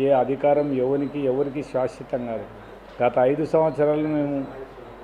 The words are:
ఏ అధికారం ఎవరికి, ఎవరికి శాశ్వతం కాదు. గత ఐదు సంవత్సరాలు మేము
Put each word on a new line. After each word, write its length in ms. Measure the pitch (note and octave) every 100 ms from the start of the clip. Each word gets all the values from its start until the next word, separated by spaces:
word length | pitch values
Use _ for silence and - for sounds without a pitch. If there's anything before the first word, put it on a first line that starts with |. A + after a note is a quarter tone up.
ఏ 80 | C3+
అధికారం 560 | C3+ B2 C3+ C#3+ D3 D3 C3
ఎవరికి, 360 | B2+ C#3+ C#3+ D3 C#3
ఎవరికి 300 | C3 C#3+ C#3 B2+
శాశ్వతం 500 | C3 B2+ - - C3 A#2+
కాదు. 160 | A2 G2+ - - - - -
గత 140 | B2 B2 B2+
ఐదు 140 | C#3+ D3+
సంవత్సరాలు 640 | D#3+ D#3+ C#3 D3+ D3+ D3+
మేము 300 | D3+ C#3+ C#3 C3 - - - - -